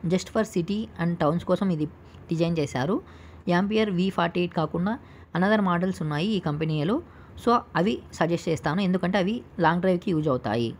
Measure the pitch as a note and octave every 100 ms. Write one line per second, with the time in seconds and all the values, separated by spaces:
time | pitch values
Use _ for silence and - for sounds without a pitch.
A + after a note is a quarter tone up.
0 | E3+ F#3 - A3+ G#3 F#3 E3 G3+ A3 -
1 | E3+ E3+ D3+ E3+ - F3+ G3 D#3+ D3+ -
2 | - - - E3 E3+ E3 C#3+ C3 C#3 B3
3 | - - - - - F3 G3 A3 A3 F3
4 | F#3+ - E3+ F3 F3 F3 D#3 E3+ F#3 B3
5 | - - - - G3 G#3+ F#3+ F3 F#3 F#3
6 | D#3 D3 F#3+ G#3 E3 D3 D#3+ D3+ D3 C4
7 | - - - - - A#3 - D#3+ F#3 A#3+
8 | - - E3 E3+ - D#3 D#3 E3 F#3+ F#3
9 | F3 G3+ F#3 A#3 - - D#3+ F3 F#3 F3+
10 | G3+ D#3+ D#3 B2+ A#2 A2+ A#2 -